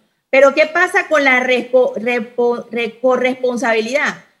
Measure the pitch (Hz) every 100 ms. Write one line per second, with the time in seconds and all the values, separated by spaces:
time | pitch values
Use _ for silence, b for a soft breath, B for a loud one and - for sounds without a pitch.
0 | _ _ _ 269 277 302 311 320 359 370
1 | 349 302 277 254 254 247 240 254 254 254
2 | 226 240 214 - 240 233 - 233 226 -
3 | 254 254 247 254 254 240 240 226 220 277
4 | 254 170 _ _